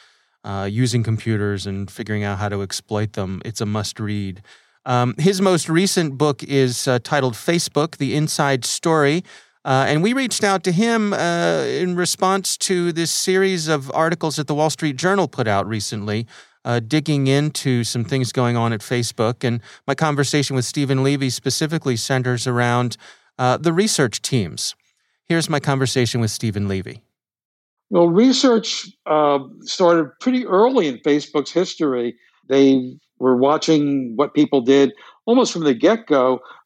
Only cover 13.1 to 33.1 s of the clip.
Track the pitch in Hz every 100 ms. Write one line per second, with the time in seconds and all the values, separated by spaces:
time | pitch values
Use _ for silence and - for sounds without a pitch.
13.1 | - - 185 190 180 156 151 135 - 160
14.1 | 165 160 143 143 147 156 - 156 131 180
15.1 | 196 165 - 113 98 95 110 - 110 101
16.1 | 107 117 - - _ 123 120 113 156 143
17.1 | 147 135 139 147 - 139 123 113 123 110
18.1 | 139 120 - 120 120 117 113 - 123 117
19.1 | - 113 120 127 117 - - - 139 160
20.1 | 143 139 151 135 135 117 151 135 135 135
21.1 | 143 135 120 135 - 151 160 143 117 -
22.1 | 131 127 123 131 120 120 120 123 117 -
23.1 | - _ - 127 127 165 165 214 - 131
24.1 | - - 127 87 - - - _ _ _
25.1 | _ - 170 151 151 - 135 131 135 120
26.1 | 120 110 - 113 101 101 95 90 110 _
27.1 | _ _ _ _ _ _ _ - 180 170
28.1 | 170 254 254 262 226 - - - - -
29.1 | 156 147 143 143 - - - 175 170 147
30.1 | - 254 254 240 185 233 269 160 120 156
31.1 | 147 143 151 135 165 180 - 156 123 120
32.1 | 117 _ _ - 135 139 135 127 135 _